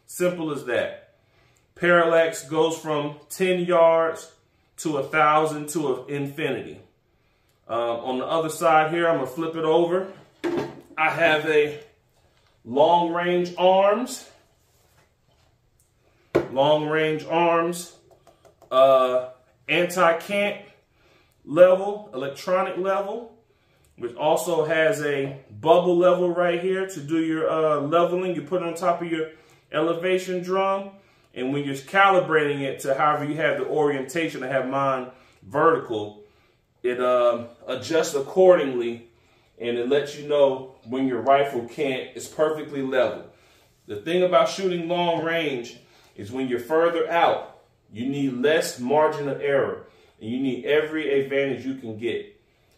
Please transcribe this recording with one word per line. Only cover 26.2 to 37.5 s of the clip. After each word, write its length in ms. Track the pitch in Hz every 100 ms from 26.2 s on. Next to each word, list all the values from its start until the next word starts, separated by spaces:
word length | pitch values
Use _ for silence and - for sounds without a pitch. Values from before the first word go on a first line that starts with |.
| 180
right 300 | 170 175 170
here 260 | 185 190 190
to 140 | 156
do 200 | 143 160
your, 280 | 160 160 156
uh, 300 | 160 156 151
leveling. 540 | 143 170 170 175 185
You 80 | 160
put 200 | 139 180
it 40 | 170
on 60 |
top 280 | 160 180 170
of 100 | 170
your 160 | 165 156 - _ _ -
elevation 720 | 147 165 165 185 185 185 180
drum, 500 | 180 190 196 196 202 - _ _ _
and 180 | - 131
when 120 | 143
you're 100 | 139
calibrating 880 | 135 - 196 196 180 151 156 143 143
it 180 | 135 -
to 140 | 139
however 300 | 135 151 139
you 100 | 143 151
have 220 | 151 135
the 80 | 131
orientation, 760 | 151 147 139 131 170 160 143
I 60 | 127
have 180 | 135 127
mine 420 | 139 135 131 123 - _ _
vertical, 800 | 95 143 165 156 - 110 104 - - _ _ _ _ _
it, 180 | 123 123
um, 480 | 127 123 120 117 117